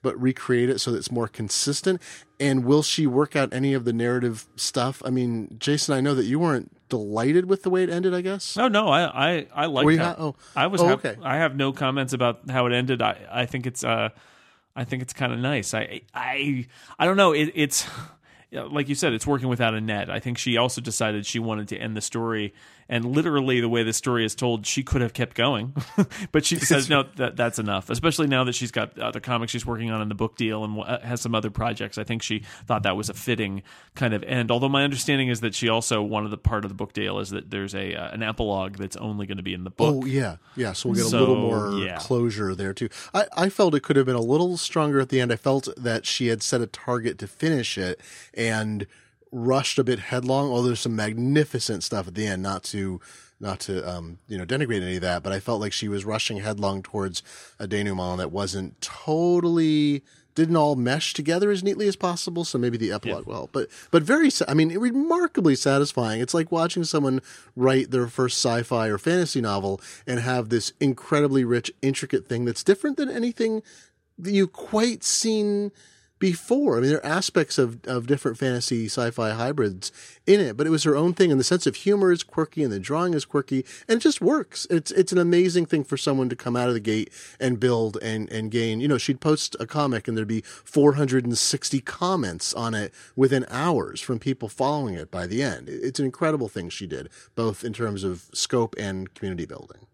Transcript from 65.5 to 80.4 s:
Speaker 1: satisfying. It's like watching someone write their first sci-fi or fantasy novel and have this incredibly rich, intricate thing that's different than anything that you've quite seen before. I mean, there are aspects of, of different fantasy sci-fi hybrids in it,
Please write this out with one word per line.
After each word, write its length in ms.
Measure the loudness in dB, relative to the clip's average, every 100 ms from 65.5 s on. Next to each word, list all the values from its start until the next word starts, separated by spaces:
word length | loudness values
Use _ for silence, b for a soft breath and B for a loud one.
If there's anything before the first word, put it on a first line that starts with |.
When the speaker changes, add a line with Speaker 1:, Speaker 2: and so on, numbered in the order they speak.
| 4
Speaker 1:
satisfying. 640 | 4 2 2 0 -2 -2
It's 120 | 0
like 180 | 0 0
watching 320 | 0 0 -2
someone 380 | 0 2 2 0 B B B 2
write 360 | 4 4 2
their 160 | 0 0
first 300 | 0 0 2
sci-fi 440 | 0 0 0 0 0
or 100 | 0
fantasy 420 | 2 2 2 0
novel 380 | 0 0 -2 -4 B B -6
and 120 | -4
have 300 | 0 -2 0
this 240 | 0 0 _
incredibly 640 | 0 0 0 2 4 2 2
rich, 260 | 0 -2 -2
intricate 460 | -2 -2 -2 -2 -2
thing 180 | -2 -2
that's 180 | 0
different 340 | 2 2 2 -2
than 120 | -4
anything 520 | -2 -4 0 -2 -2 b b b b _ -12
that 140 | 0
you've 220 | 2 2
quite 500 | -2 -2 0 0 0
seen 680 | -2 0 0 2 2 0 -2 b b b b _
before. 580 | 0 0 0 2 4 4
I 40 |
mean, 100 | 4
there 80 | 2
are 60 | 0 -2
aspects 400 | 2 0 2 2
of, 220 | 0 0 -4
of 180 | -4 0
different 320 | 0 0 -2
fantasy 480 | -2 -2 0 -2 -2
sci-fi 460 | -2 -2 0 -2
hybrids 600 | 0 -2 0 -2 -2 -10 B B B 4
in 120 |
it, 160 | 6